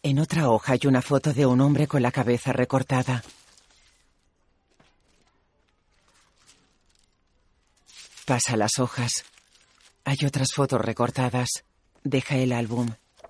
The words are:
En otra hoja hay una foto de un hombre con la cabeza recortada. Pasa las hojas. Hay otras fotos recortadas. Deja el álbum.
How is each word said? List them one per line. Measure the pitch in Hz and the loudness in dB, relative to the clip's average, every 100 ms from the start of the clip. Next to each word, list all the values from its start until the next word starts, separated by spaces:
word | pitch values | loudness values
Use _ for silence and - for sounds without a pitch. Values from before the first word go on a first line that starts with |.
En | 143 139 | 0 0
otra | 160 165 143 | 0 0 2
hoja | 110 - | 2 2
hay | 127 139 | 0 4
una | 127 | 2
foto | - 143 151 | 2 0 0
de | 131 135 | 2 4
un | 123 | 4
hombre | 139 147 151 | 4 2 0
con | 143 | 2
la | 123 | 0
cabeza | 135 117 120 135 | 0 0 0 0
recortada. | 127 123 131 - 131 127 123 - - _ _ _ _ _ _ _ _ _ _ _ _ _ _ _ _ _ _ _ _ _ _ _ _ _ _ _ _ _ _ _ _ _ _ _ _ _ _ _ _ _ _ _ _ _ - - - - | -2 0 -2 0 -2 0 -4 -6 -20 _ _ _ _ _ _ _ _ _ _ _ _ _ _ _ _ _ _ _ _ _ _ _ _ _ _ _ _ _ _ _ _ _ _ _ _ _ _ _ _ _ _ _ _ _ -20 -20 -16 -2
Pasa | 123 - 113 | -2 0 0
las | 104 - | 0 0
hojas. | 123 - 120 - - _ _ _ _ _ _ _ | -2 -2 -4 -4 -10 _ _ _ _ _ _ _
Hay | - 139 143 | -4 -2 -2
otras | - 131 | -2 -2
fotos | - 139 127 | 0 0 0
recortadas. | 113 110 123 - 127 123 123 - _ _ _ _ | -2 -2 -2 0 -2 -2 -4 -6 _ _ _ _
Deja | 139 131 - 135 | -4 -4 -2 -2
el | 127 | 0
álbum. | 120 117 117 120 113 _ _ | -2 -4 -4 -4 -8 _ _